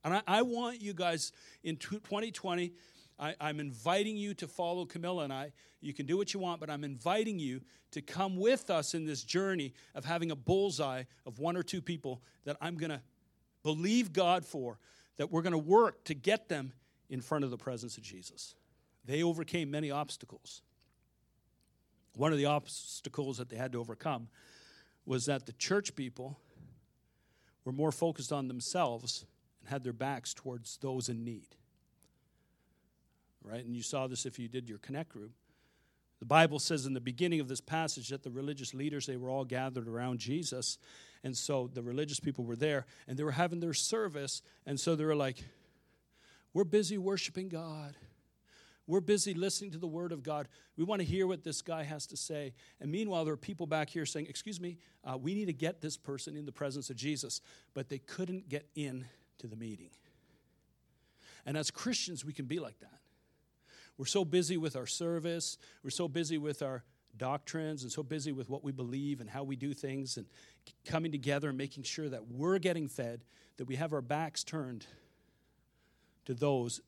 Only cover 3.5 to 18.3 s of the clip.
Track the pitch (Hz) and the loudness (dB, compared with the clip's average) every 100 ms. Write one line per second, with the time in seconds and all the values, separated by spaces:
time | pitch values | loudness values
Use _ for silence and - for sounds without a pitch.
3.5 | 151 147 117 117 190 208 214 202 202 165 | 0 -4 -2 4 4 4 0 -2 -4 -6
4.5 | - 170 180 170 180 170 180 147 135 147 | -2 0 0 -4 -4 -2 0 -2 -2 -6
5.5 | - - _ 147 139 143 180 202 202 185 | -10 -20 _ -10 -6 0 2 2 -2 -2
6.5 | 165 156 147 147 131 170 202 226 196 143 | -4 -4 -4 -4 -2 2 2 2 0 0
7.5 | 127 - - _ 151 143 - 196 185 214 | -2 -8 -20 _ -10 -6 0 0 4 6
8.5 | 262 - 170 143 170 156 139 - 175 190 | 6 4 2 2 0 -2 -4 0 2 2
9.5 | 185 139 - - 139 135 170 170 147 120 | 2 -2 -6 -14 -10 -2 0 0 0 4
10.5 | 190 196 151 143 131 127 - - 113 156 | 4 4 2 0 0 -6 -12 -14 -2 0
11.5 | 175 175 185 151 165 139 123 - _ - | 0 0 -2 -2 -4 -2 -6 -10 _ -6
12.5 | 147 160 175 160 143 - _ _ _ _ | -4 -4 -2 -2 -4 -8 _ _ _ _
13.5 | _ 151 156 180 233 214 160 180 180 165 | _ 0 2 6 6 6 6 6 6 2
14.5 | 156 123 107 - - - - 143 160 170 | -4 -4 -6 -16 -20 -20 -4 0 2 4
15.5 | 165 151 202 220 - - 147 123 214 - | 2 10 10 10 4 -6 0 4 4 2
16.5 | 156 135 - _ _ _ 131 120 156 135 | -4 -4 -10 _ _ _ -8 0 0 2
17.5 | 120 - 123 117 107 110 92 90 | -2 -4 -6 -6 -10 -12 -14 -14